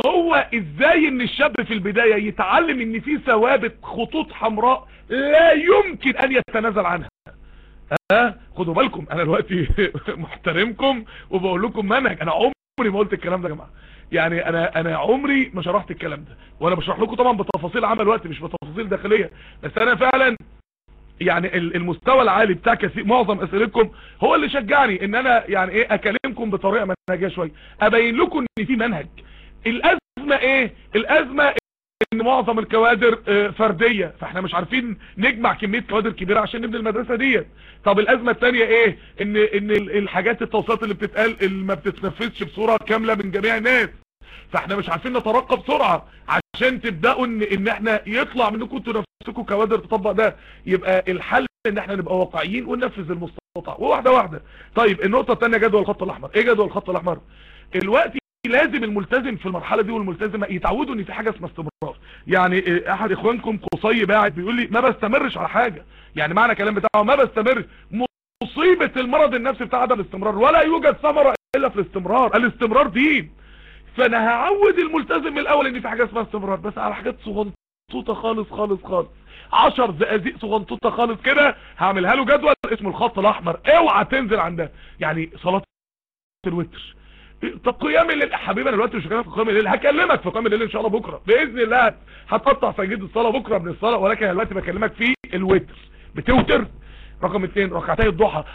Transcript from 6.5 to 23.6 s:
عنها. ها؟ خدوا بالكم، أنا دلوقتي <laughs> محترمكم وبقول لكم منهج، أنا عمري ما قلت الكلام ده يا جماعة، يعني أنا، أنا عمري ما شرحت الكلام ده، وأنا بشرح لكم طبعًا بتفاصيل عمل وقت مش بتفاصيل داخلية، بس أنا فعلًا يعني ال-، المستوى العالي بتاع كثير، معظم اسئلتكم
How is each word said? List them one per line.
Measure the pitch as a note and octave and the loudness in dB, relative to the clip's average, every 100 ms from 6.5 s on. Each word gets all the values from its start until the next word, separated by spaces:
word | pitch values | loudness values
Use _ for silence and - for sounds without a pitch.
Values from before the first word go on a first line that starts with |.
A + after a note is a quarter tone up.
| A3+ A3+ G3+ F3 | -2 -2 0 0
عنها. | F3 B2 _ - - - - - - - D3+ - | -2 -6 _ -20 -20 -20 -20 -20 -20 -6 -4 2
ها؟ | G3+ A#3+ F3+ - - | 4 2 -2 -12 -8
خدوا | E3+ | -4
بالكم، | E3 B3+ - - | 0 0 -2 -8
أنا | D#3 | -4
دلوقتي | D#3+ F#3 - F3+ C#3 - F#3 | 0 0 0 -2 0 2 0
<laughs> | D3 - | -2 -8
محترمكم | E3+ E3 - F3+ E3 A3 G#3 C#4 B3+ A3 - - | -10 -10 -8 -4 -2 -2 0 0 0 -4 -18 -6
وبقول | D#3+ F#3 F3 | -4 -2 -2
لكم | A3+ G#3 G3 | -2 -2 0
منهج، | A#3+ B3+ F3 | 0 0 -2
أنا | E3 | -4
عمري | D#3+ A#3+ C#4 _ - A3+ | 0 0 -2 _ -4 -2
ما | G3 | 0
قلت | G#3 | -2
الكلام | F3+ E3+ F#3 | -4 -4 -4
ده | F3 | -4
يا | |
جماعة، | D3+ - - - - - | -8 -14 -20 -20 -20 -6
يعني | E3+ E3 E3+ D#3+ | -2 0 -2 -2
أنا، | E3 E3+ D#3+ | -2 -2 -2
أنا | E3 D#3 | -2 -2
عمري | D3+ B3+ C#4+ C#4 B3+ | 0 0 2 0 0
ما | F#3 | -4
شرحت | D#3+ G3 - | -2 -2 -2
الكلام | F3+ E3 D3 | -10 -10 -10
ده، | D3 - - - | -14 -20 -20 -4
وأنا | E3 F3+ | -2 0
بشرح | D3+ F3+ | -2 -2
لكم | A3 G#3+ | -2 2
طبعًا | B3 A3 | 2 2
بتفاصيل | F#3+ F#3 E3+ A#3+ G#3+ | -2 -4 -4 -4 -2
عمل | A3+ G#3 | 0 2
وقت | A3+ E3+ | 0 -2
مش | C#3 | -12
بتفاصيل | D#3+ F3 D3 E3 G#3+ | -10 -12 -10 -8 -6
داخلية، | F#3+ G3+ G#3+ F3 - - - | -4 0 0 0 -8 -20 -16
بس | D#3 - | -8 -2
أنا | A#3 A3+ | 0 2
فعلًا | B3+ C4 C4 A3+ - - _ _ _ - - - | 4 4 2 0 -8 -20 _ _ _ -20 -20 -4
يعني | F3+ F3 F#3 F#3 | 0 0 0 -2
ال-، | E3+ F3 | -2 -4
المستوى | F3 E3+ - C4 | -4 -4 2 4
العالي | A3+ F#3+ A3 | 6 4 4
بتاع | F3+ - A#3 | 2 0 0
كثير، | G3 - G3+ | 0 -2 2
معظم | B3 G#3+ G3+ | 2 2 0
اسئلتكم | E3+ G3 | -2 0